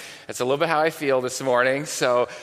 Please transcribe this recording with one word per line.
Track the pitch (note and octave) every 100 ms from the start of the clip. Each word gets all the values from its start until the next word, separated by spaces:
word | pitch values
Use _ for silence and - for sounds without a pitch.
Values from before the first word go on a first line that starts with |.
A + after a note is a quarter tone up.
| - - -
it's | -
a | B2
little | C#3+
bit | E3
how | D#3
I | D#3
feel | D#3 C#3+ C3
this | B2+ -
morning. | C3+ B2 C3 C#3 D3+
So | - C3+ B2 B2 -